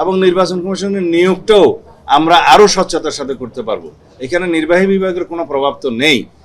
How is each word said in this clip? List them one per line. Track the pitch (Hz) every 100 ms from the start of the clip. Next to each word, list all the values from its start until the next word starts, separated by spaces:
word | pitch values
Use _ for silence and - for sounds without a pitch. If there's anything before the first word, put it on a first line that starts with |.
এবং | 165 190 185
নির্বাচন | 175 175 180
কমিশনের | 180 185 196 196 175 170
নিয়োগটাও | 185 180 - 208 143 - - - -
আমরা | 143 160 175
আরও | 143 175 208
স্বচ্ছতার | 196 180 160 147 143
সাথে | 135 123
করতে | 123 123
পারবো। | 113 95 80 - _ -
এখানে | 127 175 180
নির্বাহী | 165 156 175 196
বিভাগের | 196 190 180 165
কোনো | 170 151
প্রভাব | 139 143 139
তো | 139 117
নেই। | 151 123 - _